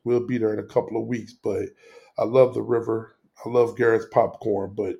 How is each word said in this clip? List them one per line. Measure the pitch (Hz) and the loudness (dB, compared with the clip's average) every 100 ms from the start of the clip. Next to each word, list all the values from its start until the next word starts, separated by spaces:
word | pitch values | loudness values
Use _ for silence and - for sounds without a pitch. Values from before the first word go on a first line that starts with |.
We'll | 117 120 123 | 0 0 0
be | 123 | 0
there | 110 | 0
in | 107 | -2
a | |
couple | 104 123 - 113 | -2 -2 -2 -4
of | 113 | -4
weeks, | 120 104 | -6 -8
but | - - 92 - - - - _ - | -8 -4 -4 -6 -12 -20 -20 _ -4
I | |
love | 110 131 123 | 2 6 4
the | 120 | 2
river. | 110 117 117 113 113 _ _ - | -2 -2 0 -4 -6 _ _ -14
I | 113 | -2
love | 120 117 107 | 2 2 2
Garrett's | 117 110 - | 2 2 2
popcorn, | 123 104 - 110 98 95 104 | 0 0 -2 -4 -2 -4 -6
but | 117 | -6